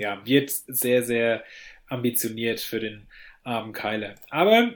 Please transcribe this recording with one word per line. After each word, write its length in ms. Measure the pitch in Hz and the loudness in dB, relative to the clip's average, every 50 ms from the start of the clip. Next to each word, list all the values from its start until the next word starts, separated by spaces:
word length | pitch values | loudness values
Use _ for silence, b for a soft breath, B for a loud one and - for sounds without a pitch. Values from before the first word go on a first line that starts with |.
ja, 260 | 104 101 101 101 101 | -6 -6 -6 -6 -2
wird 240 | 113 131 139 139 139 | 4 4 4 4 2
sehr, 540 | - - - - 131 - - 123 123 123 117 | -4 -8 -8 -6 -4 -2 0 2 2 2 2
sehr 400 | 117 120 117 117 117 113 107 B B B B B B B B B _ | 2 0 0 2 2 0 0 B B B B B B B B B _
ambitioniert 720 | 135 123 120 123 120 - - 113 110 113 117 117 113 113 | -8 -2 -2 -2 -2 -2 -4 -4 -4 -4 -4 -4 -2 -4
für 200 | - - - 110 | -6 -6 -6 -6
den 260 | 110 107 107 104 104 b b b b b b b _ | -6 -6 -8 -12 -18 b b b b b b b _
armen 300 | 123 120 113 110 110 104 | -6 -6 -6 -6 -6 -10
Keiler. 420 | - - 104 110 107 107 98 101 - - _ | -8 -6 -4 -4 -4 -6 -8 -12 -16 -18 _
Aber 400 | - 151 175 202 220 233 240 240 - | 0 2 4 6 6 6 6 4 0